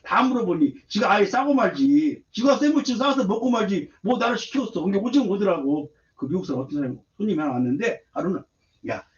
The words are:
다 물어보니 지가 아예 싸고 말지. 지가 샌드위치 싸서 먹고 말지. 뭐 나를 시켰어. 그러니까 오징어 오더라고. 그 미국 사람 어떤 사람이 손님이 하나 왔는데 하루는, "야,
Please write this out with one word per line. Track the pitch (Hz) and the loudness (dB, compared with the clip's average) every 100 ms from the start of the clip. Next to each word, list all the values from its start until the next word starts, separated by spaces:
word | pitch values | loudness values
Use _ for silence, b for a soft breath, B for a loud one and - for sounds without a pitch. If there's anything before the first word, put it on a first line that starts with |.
다 | - 226 | -2 2
물어보니 | 254 240 185 165 139 - B | 2 0 0 2 0 0 B
지가 | 202 233 | 0 2
아예 | 208 196 | 4 2
싸고 | 247 285 | 2 2
말지. | 269 190 277 269 294 302 - _ | 2 2 2 4 4 2 -2 _
지가 | - 277 262 | 0 2 4
샌드위치 | 294 311 262 226 | 4 2 0 0
싸서 | 269 262 190 | 0 2 0
먹고 | 226 254 | 0 0
말지. | 226 196 185 - B | 0 0 -2 -4 B
뭐 | 202 247 | -2 0
나를 | 233 240 | 0 -2
시켰어. | - 269 226 175 | -4 -4 -4 -4
그러니까 | 175 196 | -2 -2
오징어 | 233 285 208 | 2 2 2
오더라고. | 196 196 165 139 151 147 _ _ - | 0 0 0 0 -2 -4 _ _ -10
그 | 131 | -4
미국 | 180 - | -4 -4
사람 | 127 | -6
어떤 | 131 147 | -6 -6
사람이 | 127 127 _ - | -6 -8 _ -6
손님이 | 214 156 | -2 -2
하나 | 147 | -2
왔는데 | 123 123 147 233 - _ | -2 0 0 -2 -4 _
하루는, | - 175 175 - _ _ _ - | -6 -4 -4 -8 _ _ _ -10
"야, | - - | -10 -12